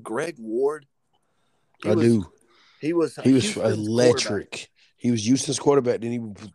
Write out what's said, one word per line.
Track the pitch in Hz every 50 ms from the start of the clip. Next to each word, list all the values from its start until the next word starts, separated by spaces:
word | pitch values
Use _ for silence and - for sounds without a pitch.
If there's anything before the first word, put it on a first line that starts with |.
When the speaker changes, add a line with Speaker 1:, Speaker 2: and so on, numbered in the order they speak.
Speaker 1:
Greg | 110 - 110 131 156 170 156 123
Ward? | 110 110 110 123 135 143 156 151 143 _ _ _ _ _ _ _ _ _ _ _ _ _ _ _ _ _ _ _ -
He | 110
Speaker 2:
I | 107
Speaker 1:
was, | 110 113
Speaker 2:
do. | 113 117 104 90 - _ _ _ _ _ _ _ _ _ _
Speaker 1:
he | 139 156
was | 170 170 160 135 - -
Speaker 2:
He | - 127
was | 135 127 107
Speaker 1:
Houston's | - - 98 98 110 - 107 104
Speaker 2:
electric. | 107 113 120 123 123 120 127 - 107 104 95 - -
Speaker 1:
quarterback. | - - - - _ _ _ _ _
Speaker 2:
He | _ - 120
was | 120 110 101
Houston's | 113 135 127 - - 131 -
quarterback. | - 147 143 139 120 123 113 95
Then | 113 117 120 120 117 107 98
he | - 107 98